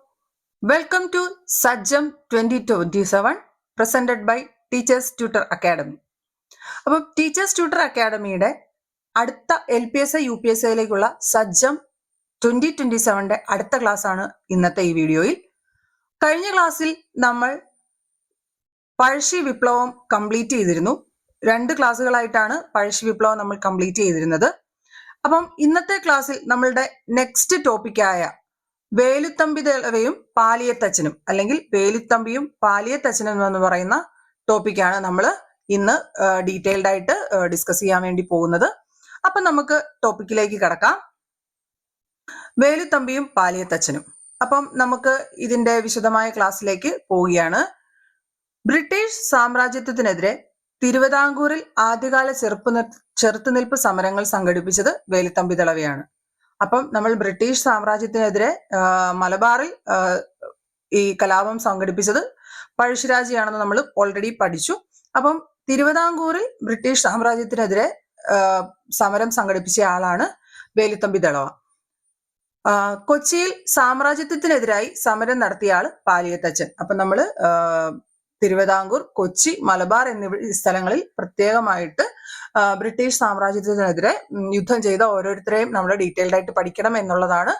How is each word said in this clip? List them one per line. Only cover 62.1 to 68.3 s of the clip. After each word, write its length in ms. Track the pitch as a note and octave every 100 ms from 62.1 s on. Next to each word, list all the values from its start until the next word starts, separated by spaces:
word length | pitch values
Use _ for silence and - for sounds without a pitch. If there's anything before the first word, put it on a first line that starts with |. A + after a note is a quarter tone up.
| A#3+ A4+ - - - - -
പഴശ്ശിരാജയാണെന്ന് 800 | A#3+ B3 C4+ B3 A#3+ A#3+ G#3+ G#3+
നമ്മൾ 220 | G#3 G#3
already 520 | C#4+ - G3+ G3 A3 A3+
പഠിച്ചു. 400 | F#3+ D#3+ - F#4+ - _ _ C4
അപ്പം 320 | C#4 D#4+ - _ -
തിരുവിതാംകൂറിൽ 800 | C4+ C#4+ D#4 E4+ E4 D#4+ E4+ B4 -
ബ്രിട്ടീഷ് 400 | A3 A3 B3+ C4
സാമ്രാജ്യത്തിനെതിരെ, 1000 | G#3+ A3 A#3 A#3 A#3 A#3 G#3 G3 D4 - _ _ -